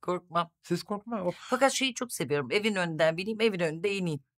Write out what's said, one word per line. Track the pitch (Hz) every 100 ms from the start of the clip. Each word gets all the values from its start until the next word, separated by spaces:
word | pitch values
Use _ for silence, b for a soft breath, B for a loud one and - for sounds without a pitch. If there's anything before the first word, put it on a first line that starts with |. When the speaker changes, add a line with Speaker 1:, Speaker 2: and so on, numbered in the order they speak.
Speaker 1:
korkmam. | - 180 - 165 165 _
Speaker 2:
Siz | - 175
korkma, | - 208 220 233
o | 180 175
Speaker 1:
Fakat | - 254 269
şeyi | 254 262
çok | 233 247
seviyorum. | - 156 143 127
Evin | 175 214 196
önünden | 175 156 160 165
bineyim, | 190 220
evin | 226 190
önünde | 170 160 196 196
ineyim. | 180 147 _